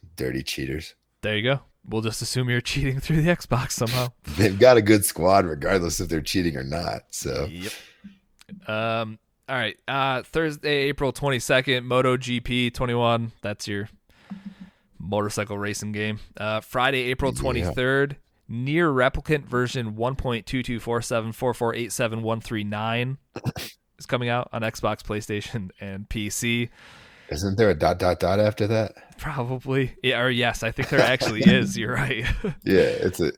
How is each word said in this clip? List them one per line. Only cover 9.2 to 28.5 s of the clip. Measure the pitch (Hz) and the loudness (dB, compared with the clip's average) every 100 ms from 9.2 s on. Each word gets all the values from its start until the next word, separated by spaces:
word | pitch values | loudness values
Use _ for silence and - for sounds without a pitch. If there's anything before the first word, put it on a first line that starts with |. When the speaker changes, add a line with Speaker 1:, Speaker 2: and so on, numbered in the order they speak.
| _ _ - | _ _ -8
Speaker 2:
All | 131 | -4
right. | 107 - - | -4 -6 -6
Uh, | 135 131 127 | -2 0 -2
Thursday, | - 160 160 147 151 143 139 | -2 -2 -2 -2 -2 0 0
April | 139 139 | 0 -2
twenty-second, | - 143 123 - 131 131 123 | 0 0 0 2 2 2 0
Moto | 123 127 127 127 | 2 2 4 2
G | 123 120 | 0 -4
P | - 123 120 | 0 0 0
twenty-one. | - 123 120 117 117 117 - | 0 -2 2 2 2 -2 -8
That's | 101 104 - | -10 -8 -6
your | 101 104 - _ _ - 196 - - - _ _ - | -6 -8 -12 _ _ -18 -16 -16 -18 -20 _ _ -14
motorcycle | 90 107 101 107 101 101 | -4 -2 -2 -2 -4 -4
racing | 104 101 104 | -4 -6 -6
game. | 104 107 107 - - | -4 -4 -6 -10 -8
Uh, | 107 110 | -4 -4
Friday, | - 127 127 131 | -4 0 2 2
April | 123 131 135 | -2 0 -2
Speaker 1:
Yeah. | 120 | 0
Speaker 2:
twenty-third, | 135 123 87 - 127 135 143 139 _ _ - | -2 0 0 0 2 2 0 -4 _ _ -12
Nier | 117 131 160 170 | -6 0 2 4
Replicant | 131 127 - 147 151 117 | 4 2 2 -2 -2 0
version | 123 123 135 110 107 | -2 0 -2 -6 -2
one | 120 131 | -4 -2
point | 131 113 - | -4 -4 -4
two | 131 | -4
two | 123 117 | -2 -6
four | 117 117 | -2 -2
seven | - 117 113 | 0 -2 -4
four | 110 127 | -2 -2
four | 113 117 | 0 -2
eight | 113 113 | -2 -6
seven | - 117 113 | -2 -2 -2
one | 110 113 | -2 -4
three | - 110 | -4 -4
nine | 104 104 113 117 127 135 _ | -4 -4 -2 -2 -2 -6 _
<coughs> | - - - - - _ _ | -8 -6 -6 -12 -16 _ _
is | - | -4
coming | 127 120 | -2 0
out | 120 - | -2 -2
on | 117 | -4
Xbox, | 113 - 107 104 | -6 -2 -4 -4
PlayStation, | - 104 - 104 - 117 92 - | -4 -6 -4 -6 -4 -8 -8 -12
and | 101 95 104 | -12 -12 -8
P | 113 104 | -6 -4
C. | - 120 117 117 - - - - - - | -2 0 0 -2 -8 -20 -20 -20 -20 -10
Speaker 1:
Isn't | 76 98 98 | -4 -2 4
there | 107 | 4
a | |
dot, | 80 87 87 | 6 2 4
dot, | 90 87 | 2 2
dot | 90 98 | 2 4
after | 107 | 2